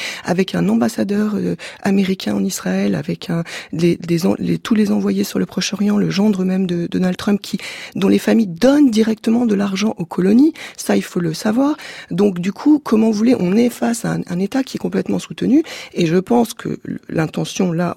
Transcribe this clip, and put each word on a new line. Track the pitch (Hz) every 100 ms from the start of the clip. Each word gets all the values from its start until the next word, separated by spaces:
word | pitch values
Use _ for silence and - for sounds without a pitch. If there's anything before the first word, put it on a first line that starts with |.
| - - -
avec | 180 185 175
un | 180
ambassadeur, | 226 233 226 208 202 214 196
euh, | 175 170 - -
américain | 202 196 185 190 208 202
en |
Israël, | 196 - 185 190 202 180
avec | 147 165 -
un, | 170 165 - -
les, | 156 170 -
des | 170 170 190
en-, | -
les, | 175 165
tous | - 214
les | 208
envoyés | 208 196 196
sur | 196 -
le | 185
Proche-Orient, | - - 196 208 208
le | 175
gendre | 165 214 190
même | 185 185 185
de | 175 170
Donald | 180 180 180
Trump, | - 202
qui, | - - - - - -
dont | 196
les | 202
familles | 220 214 208
donnent | 165 262 285 277
directement | 220 220 220 - 233
de | 247
l'argent | 196 202 190 214 -
aux | 170
colonies. | - 185 226 311 - - -
Ça, | - 202
il |
faut | - 180
le | 170 160
savoir. | 214 226 277 302 - - -
Donc, | 170 208 175
du | 180
coup, | - 294 302
comment | - 214 220
vous |
voulez, | 208 226 262
on | 175 202
est | 240
face | - 233 233
à | 170
un, | 165 -
un | 175
État | 196 269
qui | 269 -
est |
complètement | 180 190 185 196
soutenu. | - 170 180 277 320 - -
Et | - 170
je | 180
pense | 185 240 226 -
que | - - -
l-, | - -
l'intention, | 170 156 - 160 - 185
là, | 165 175